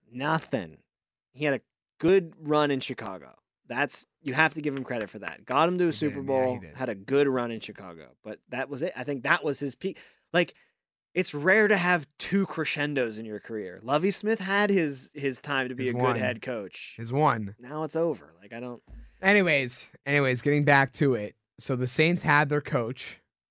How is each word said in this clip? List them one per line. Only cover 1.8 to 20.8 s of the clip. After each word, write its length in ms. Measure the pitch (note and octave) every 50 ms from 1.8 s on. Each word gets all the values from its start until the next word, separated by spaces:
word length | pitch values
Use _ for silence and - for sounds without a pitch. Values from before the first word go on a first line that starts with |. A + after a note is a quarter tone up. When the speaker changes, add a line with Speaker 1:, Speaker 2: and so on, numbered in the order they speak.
| _ _ _ -
Speaker 1:
good 340 | D#3+ F3+ F#3+ F#3+ E3+ D#3+ - F#3
run 320 | D#3 D3 D3+ D3+ D3+ C#3+
in 80 | C#3 C3
Chicago. 560 | - - A#2+ - A2+ G#2 F#2+ E2 C2+ C2+ - _ _ _ _ _ _
That's, 400 | - A#2 C3 D3 C#3 - - - _ _ _
you 120 | - C#3 B2+
have 200 | D#3 D#3 D3+ -
to 60 | D#3
give 140 | D3 D3 C3+
him 80 | C3+ B2
credit 260 | - B2 A2+ G#2 -
for 100 | - G2+
that. 260 | F#2+ E2+ D2+ - -
Got 220 | - B2+ C#3+ E3 F3+
him 80 | F3+
to 60 | F3+ F3+
a 20 |
Speaker 2:
He 40 | F3
Speaker 1:
Super 300 | - - D#3 C#3+ C3 C#3
Speaker 2:
did. 60 | C3+ C#3
Yeah, 100 | C3+ C3
he 60 | C3
Speaker 1:
Bowl, 120 | B2+ B2+ -
Speaker 2:
did. 160 | F2+ D#2+ -
Speaker 1:
had 140 | C3 C3 B2
a 60 | G#2
good 320 | G2 G2+ - C3+ C#3+ C#3+
run 240 | C#3 C3 B2 A#2+ A#2
in 80 | A2+ G#2+
Chicago. 480 | - - G2 - G2+ F2 E2+ D#2+ C#2+ B1 C2 _ -
But 160 | G#2+ G#2 - _ -
that 200 | B2 B2+ C3 C3+
was 120 | C#3+ B2
it. 120 | D3+ - -
I 60 | B2 A#2+
think 200 | C#3+ C#3+ B2+ A#2+
that 200 | C#3+ E3+ D3+ D3+
was 160 | D3+ C3+ -
his 160 | C#3+ C3+ -
peak. 240 | - - A3+ D4+ - - - _ _ _ _ -
Like, 220 | F3+ F3 - - _ _ _ _ _ _ _ _ _ _ _ -
it's 200 | F3 F3+ - -
rare 320 | C#3+ D3 F#3 G3+ A3 G#3+
to 100 | G3+ G#3+
have 300 | F3+ F3 F3+ F3+ E3 C#3+ - _
two 300 | - - - F#3+ G3+ F#3+
crescendos 720 | - - E3 D3 - - D3 C#3+ D3 C#3+ C3+ B2 A2+ G#2+ A2
in 60 | A2+
your 140 | A2 G#2+ G2
career. 400 | - - A2+ G#2+ F#2+ F2+ F2+ F#2 G#2
Lovie 260 | B2 C#3+ D3+ F3 G3+
Smith 300 | F#3 - G3+ G#3+ A3+ G#3+
had 320 | F#3 F#3+ G3+ G3+ G#3 G3+
his, 400 | G3 F#3 D#3+ D3 C3+ B2+ C3 - -
his 260 | D3 C#3+ C3+ B2+ -
time 300 | - D3 C#3+ C3+ B2+ B2
to 60 | B2+
be 80 | C3 B2+
Speaker 2:
His 80 | B2
Speaker 1:
a 20 | A#2+
good 80 | B2
Speaker 2:
one. 140 | B2+ B2 A#2
Speaker 1:
head 260 | A2 B2+ B2+ A#2 A2
coach. 540 | - C3 A#2+ A2 G2 F2 - - - - -
Speaker 2:
His 160 | - A#2 A#2 C3
one. 400 | C#3+ D3+ C#3 A#2+ A2 G#2 F#2+ G#2 -
Speaker 1:
Now 240 | B2 B2 D3+ D#3 D#3+
it's 120 | D3 -
over. 380 | D#3+ E3+ E3+ B2+ F2 D2 D#2 E2 F2
Like, 100 | G2 -
I 80 | A#2 A#2+
don't 220 | B2 B2 A#2+ - _ - - - - - _ -
Speaker 2:
Anyways, 640 | F#3 F#3+ G#3 G3+ F#3 E3+ D3+ C#3 C3 A#2+ - - - - - - -
anyways, 340 | C#3 C#3+ C#3+ C#3 B2+ B2+ A#2+
getting 240 | - C#3+ D3 D3 C#3+
back 260 | D3 C#3+ C#3